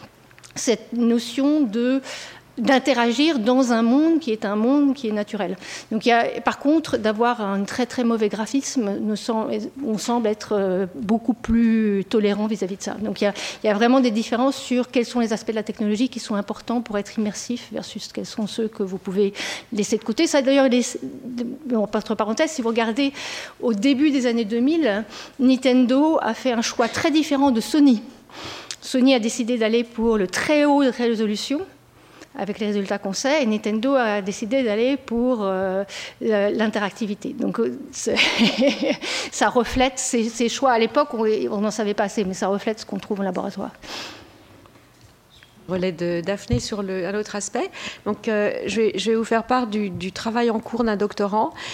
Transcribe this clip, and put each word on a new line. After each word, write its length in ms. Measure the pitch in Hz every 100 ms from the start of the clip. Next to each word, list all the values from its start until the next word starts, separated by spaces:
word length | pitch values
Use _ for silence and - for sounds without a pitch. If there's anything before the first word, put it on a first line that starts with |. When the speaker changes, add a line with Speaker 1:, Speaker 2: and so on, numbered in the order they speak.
| - _ - - -
Speaker 1:
cette 380 | - - 214 -
notion 680 | 233 233 233 233 - 277 302
de, 400 | 247 226 247 269 - - - - - -
d'interagir 840 | 220 269 277 240 233 233 311 285
dans 340 | 208 254 247
un 100 | 226
monde 360 | 233 269 320 330
qui 140 | -
est 140 | 220 208
un 100 | 208
monde 380 | 233 294 285
qui 140 | 254 220
est 40 |
naturel. 460 | 208 208 202 190 294 - - -
Donc, 140 | 220 240
il 20 |
y 40 |
a, 280 | 233 - -
par 180 | 240 -
contre, 380 | 277 320 311 240
d'avoir 460 | 214 214 233 226
un 220 | 202 196
très, 200 | 196 -
très 180 | 240 -
mauvais 280 | 233 226 208
graphisme, 680 | 202 214 277 - 262 202 208
nous 160 | 214
sem-, 540 | 208 - 165 - 214 240 269 269
on 120 | 214
semble 280 | - 240 214
être, 280 | 214 -
euh, 320 | 208 196 185 185
beaucoup 400 | 277 202 226 226
plus 720 | 220 - 233 226 220 214 196 185
tolérant 380 | 226 208 202 214
vis-à-vis 300 | 214 185 196
de 60 |
ça. 120 | 202
Donc, 260 | 202 208 196
il 40 |
y 20 | 202
a, 80 | 196 - -
il 40 | 214
y 20 |
a 60 |
vraiment 260 | 202 233 262
des 100 | 247
différences 460 | 214 220 233 269 -
sur 340 | - 247 247
quels 140 | 254
sont 160 | 226 247
les 140 | 226
aspects 160 | 220 -
de 60 | 220
la 60 |
technologie 460 | 214 - 208 208 254
qui 100 | 233
sont 160 | -
importants 460 | 202 202 220 - 240
pour 160 | 226 208
être 220 | 202 -
immersifs 500 | 208 - - 240 -
versus 360 | 214 - 208 -
quels 140 | -
sont 220 | 185 - 208
ceux 220 | - 220
que 140 | -
vous 140 | 190 185
pouvez 380 | 202 185 196 196 - - -
laisser 240 | 208 196 214
de 60 |
côté. 220 | - 220 330
Ça, 140 | 294
d'ailleurs, 300 | 262 277 269
les, 120 | 247 233 - - - 240 240 117 - 269
entre 400 | 226 202 220 -
parenthèses, 380 | 214 214 226 311
si 100 | -
vous 60 | 226
regardez 440 | 233 226 220 277 - - - - -
au 140 | 247
début 360 | 202 277 254 302
des 140 | 269
années 220 | 247 233 202
deux 140 | 233
mille, 440 | 262 330 254 196 214 - - -
Nintendo 800 | 262 262 262 254 240 262 311 320
a 100 | -
fait 200 | 226 262
un 100 | 233
choix 260 | - - 233
très 220 | - 330
différent 400 | 302 285 277 277
de 100 | 226
Sony. 400 | - 311 285 208 - - - - - - - -
Sony 320 | - 262 262
a 60 | 262
décidé 400 | 220 - 226 247
d'aller 260 | 220 233
pour 320 | 233 - 226 220
le 100 | 185
très 380 | - - 302
haut 180 | 294 285
de 60 | 269
résolution, 720 | 226 233 220 214 208 - 285 381 - _ - - - - -
avec 200 | 196 196
les 80 | 214
résultats 320 | 208 190 202
qu'on 160 | 196
sait, 280 | 185 262 311
et 40 | 233
Nintendo 480 | 214 208 214 262
a 260 | 269 220 208
décidé 420 | 196 190 214 269
d'aller 360 | 240 208 247 277
pour, 400 | - 233 247 240
euh, 440 | 196 185 190 190 202 - - -
l'interactivité. 1120 | 233 208 202 233 220 214 202 - 208 202 -
Donc, 260 | - 202 202
euh, 200 | 240 262 -
c'est 220 | - - - - - 226 - 269
<laughs> 600 | 214 311 - - - -
ça 160 | - 214
reflète 460 | 247 226 254 262 262
ces, 280 | - 240
ces 260 | 226 - 233
choix. 220 | - 269
À 60 | 233
l'époque, 360 | 226 285 294
on, 100 | 226 220 214 120
on 100 | 208
n'en 80 | 214
savait 240 | 202 208
pas 100 | 208
assez, 200 | 196 -
mais 100 | 190
ça 140 | 190 190
reflète 320 | 202 - 214
ce 40 |
qu'on 140 | - 196
trouve 220 | - 202
au 20 |
laboratoire. 480 | 196 180 202 196 - - - - - - - - - - - - _ _ - _ _ - - - -
Speaker 2:
Relais 240 | 185 185
de 280 | 160 175 170
Daphné 360 | 170 202 - 240
sur 220 | - 208
le, 240 | 196 185 196
un 80 |
autre 220 | 208 208 208
aspect. 340 | - - 381 - - -
Donc, 240 | 202 208 233
euh, 240 | 214 208 - -
je 140 | 202
vais, 120 | 220 196
je 140 | 196
vais 60 | 226
vous 80 |
faire 200 | 214 226
part 220 | 220 254 233
du, 240 | 214 202
du 220 | 175 185
travail 380 | - 226 226 233
en 100 | 220
cours 240 | - 233
d'un 120 | 226 202
doctorant 560 | 208 - 202 214 294 - -